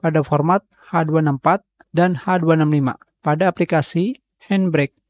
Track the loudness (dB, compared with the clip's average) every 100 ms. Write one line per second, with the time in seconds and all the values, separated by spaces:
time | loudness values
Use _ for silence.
0 | -2 -2 0 0 0 0 _ _ -6 -4
1 | 0 0 0 0 0 -2 _ _ _ 0
2 | 0 0 -2 -2 2 2 2 2 0 -4
3 | _ _ -4 0 0 0 -2 -2 -2 -2
4 | -4 -6 _ _ -4 0 0 0 -2 _
5 | _